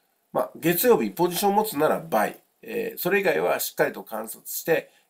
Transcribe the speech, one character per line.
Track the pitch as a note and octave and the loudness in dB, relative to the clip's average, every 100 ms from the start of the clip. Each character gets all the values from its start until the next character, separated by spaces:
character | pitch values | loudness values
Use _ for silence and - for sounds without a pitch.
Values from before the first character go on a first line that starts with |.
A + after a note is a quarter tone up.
| _ _ _ | _ _ _
ま | C3 | -4
あ、 | - - | -4 -2
月 | D#3+ F3 B3 | 0 2 4
曜 | A3 | 4
日 | A2 | 4
ポ | F#2+ F3 | 0 -2
ジ | E3+ | 2
シ | G3+ | 2
ョ | |
ン | |
持 | G3+ | 2
つ | - D3 | 0 0
な | D3+ | 2
ら | F#2 | 0
バ | - A2 G#2 | 0 0 0
イ、 | - _ _ | -4 _ _
え | - - F#2+ - | -10 -6 -6 -4
ー、 | |
そ | F3 | 0
れ | G3 | 2
以 | |
外 | F#3+ D3+ | 2 2
は | F3 C#3 | 0 0
し | - | -4
っ | - | 0
か | D3 | -2
り | |
と | G#2 | -2
観 | F#2+ A2 A2+ | -10 -10 -10
察 | - - | -12 -12
し | - | -8
て、 | - D3+ - _ | 0 0 -2 _